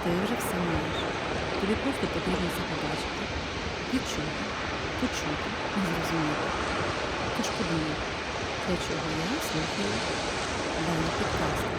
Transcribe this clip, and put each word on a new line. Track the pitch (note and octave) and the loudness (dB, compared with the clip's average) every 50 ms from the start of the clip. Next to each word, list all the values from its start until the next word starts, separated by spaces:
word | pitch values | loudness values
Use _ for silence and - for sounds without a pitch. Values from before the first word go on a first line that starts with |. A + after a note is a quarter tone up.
| - | 2
Ти | F3+ | 2
вже | E3+ F3+ G3 G#3 A#3+ | 2 4 4 2 0
все | A3+ - - - F3+ | 0 0 0 0 2
маєш. | F3+ E3+ E3 D#3 D3+ D#3 D#3 - - - - - - - - - - - - - | 2 2 2 2 2 0 0 0 0 0 0 -2 -2 0 0 0 0 0 0 0
Тобі | - F#3+ A3 - - | 2 2 2 2 2
просто | C4+ C4+ - - E3 | 0 0 2 0 0
потрібно | - E3+ - F3+ F3+ G#3+ F#3 F3 D#3+ | 0 0 2 2 2 2 2 0 0
це | F#3+ F3 - E3 | 0 -2 -2 -2
побачити, | D3 D3 D3+ D3 - - D#3 - - - - - - - - - - - - - - - - - | -2 0 0 -2 -2 -2 -2 -2 -2 -2 -2 -2 -2 -2 -2 -4 -2 -2 -2 -2 -2 -2 0 0
відчути, | C4 A#3+ - - - D3+ D3+ C#3+ - G3+ - - - - - - - - - - - | 0 0 0 -2 0 0 -2 0 -2 -2 -2 -2 -2 -2 -2 -2 -2 -2 -2 0 0
почути | B3 B3+ - - - D3 D3+ - - - - - - - - G#3 | 0 0 0 0 0 0 -2 0 -2 -2 -2 -2 -2 -2 0 0
і | F#3+ F3 | 2 2
зрозуміти. | E3 E3 D#3+ D#3 E3 E3 D#3 D3+ D3 - A#2+ - - - - - - - - - - - - - - - - - - - | 2 0 0 2 2 2 2 2 2 0 0 0 0 0 0 0 0 0 0 0 0 0 -2 -2 -2 -2 -2 -2 0 0
Тож | - - - | 0 0 0
подумай, | - A3 F3 E3 D#3+ D#3 D#3 D3+ C#3+ - - - - - - - - - - - - - - | 0 0 2 2 2 2 0 0 -2 -2 -2 -2 -4 -4 -4 -2 -2 -2 -2 -2 -2 0 0
для | F#3 E3 - | 0 0 0
чого | - E3+ D#3+ D3 D#3+ D#3 D#3 D#3+ | 0 -2 0 0 0 0 0 0
я | F#3 B3+ D#4+ - - | 0 0 0 0 0
слухаю | - D#3 D#3 D#3 - - G3+ - G#2+ A3+ - - D#3 - - - - - - - - - - - - - E3 | 0 0 0 0 0 0 0 0 0 0 0 0 0 0 0 0 0 0 -2 -2 -2 -2 -2 -2 0 0 2
даний | D#3+ E3+ D#3+ D#3+ E3 E3+ G3 | 2 2 2 2 2 2 2
підкаст | G#3 G3 - - F#3 - - - - - - | 0 2 2 2 2 2 2 0 0 -2 -2